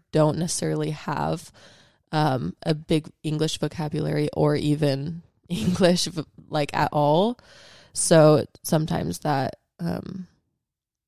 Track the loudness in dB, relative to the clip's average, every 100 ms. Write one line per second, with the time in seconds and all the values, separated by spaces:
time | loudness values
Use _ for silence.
0 | _ 2 2 2 -4 -4 -4 -4 -4 -6
1 | -6 -4 -4 -4 -10 -20 -20 -20 _ _
2 | _ -2 0 0 -4 -6 -4 -4 0 -2
3 | -2 _ -6 -2 -2 -2 -6 -6 -6 -4
4 | -2 -2 -2 0 0 0 0 0 0 -2
5 | -6 -10 -14 _ _ -4 -2 2 4 4
6 | 0 -6 -10 -16 -6 -4 -2 -2 0 2
7 | 2 4 2 -2 _ -20 -20 -20 _ -6
8 | 4 8 8 6 2 _ -2 -2 0 -4
9 | -4 -6 -4 -2 -4 -8 _ _ -6 -6
10 | -8 -14 -14 _ _ _ _ _ _ _